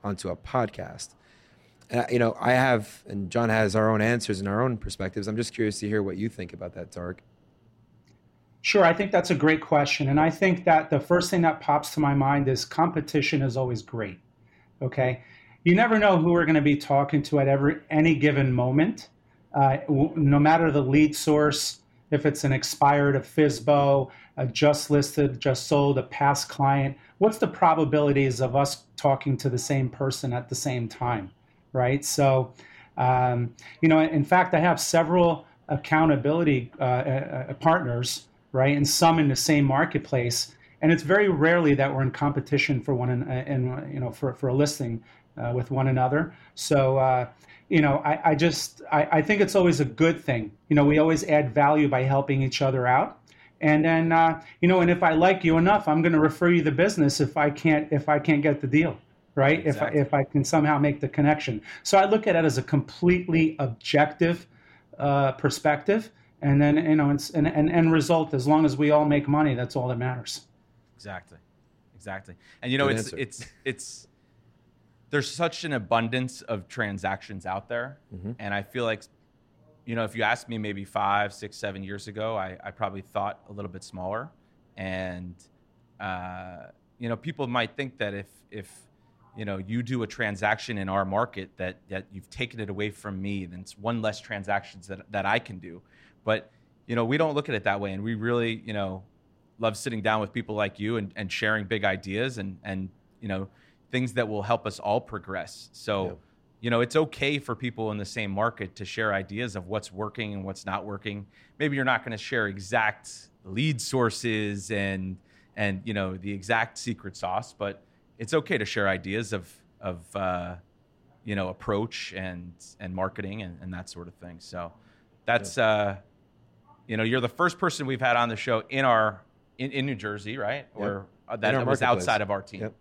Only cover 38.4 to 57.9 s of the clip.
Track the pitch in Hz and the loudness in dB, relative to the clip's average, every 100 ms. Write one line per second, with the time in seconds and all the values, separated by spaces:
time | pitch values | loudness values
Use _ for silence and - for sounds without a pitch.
38.4 | _ 131 135 143 143 - 165 165 147 131 | _ 2 2 2 0 4 4 4 2 0
39.4 | - 147 139 135 160 - - 131 120 117 | 2 4 4 2 0 -2 -2 -2 -2 -4
40.4 | - _ _ _ 156 170 143 196 208 160 | -6 _ _ _ 2 2 4 4 4 4
41.4 | 156 175 156 139 135 135 131 - 147 139 | 4 4 4 4 2 0 -2 0 -2 -2
42.4 | - 143 - 135 127 127 123 123 143 127 | -2 0 0 -2 -2 -2 0 -2 -2 -6
43.4 | 131 135 127 127 135 139 123 - 135 117 | -4 -2 -2 -4 -8 -6 -8 -4 -6 -2
44.4 | 131 131 147 - 123 113 - _ _ - | -2 2 0 0 -6 -6 -10 _ _ -8
45.4 | 120 123 123 135 131 127 127 147 165 - | -4 -4 -4 -2 0 2 2 0 -2 -10
46.4 | - - - 143 135 135 131 127 123 _ | -20 -12 0 2 4 4 2 2 -2 _
47.4 | _ - _ 175 147 143 170 156 165 147 | _ -20 _ 4 4 2 0 2 2 4
48.4 | 170 - - - - 151 151 165 151 208 | 2 0 -8 -12 0 0 4 2 2 2
49.4 | 196 202 180 143 135 117 165 160 - 120 | 4 4 4 4 0 2 2 2 -2 -4
50.4 | 104 - _ 147 147 151 160 156 - 151 | -4 -12 _ 4 6 6 4 2 2 2
51.4 | 135 147 143 151 143 127 131 139 139 135 | 2 4 4 4 4 2 2 0 2 0
52.4 | 131 - 135 131 123 127 196 - _ _ | 0 0 0 2 2 2 0 -6 _ _
53.4 | - _ 151 151 165 165 165 165 165 160 | -20 _ 2 4 4 2 4 4 4 2
54.4 | - - 175 185 175 175 170 160 185 185 | -10 0 4 6 4 4 4 6 4 4
55.4 | 165 165 175 208 185 156 165 156 151 156 | 4 4 6 4 4 2 4 4 4 4
56.4 | 175 175 156 131 196 - 143 - 143 - | 4 4 2 2 2 4 2 2 0 2
57.4 | 147 143 165 151 151 | 0 2 2 2 2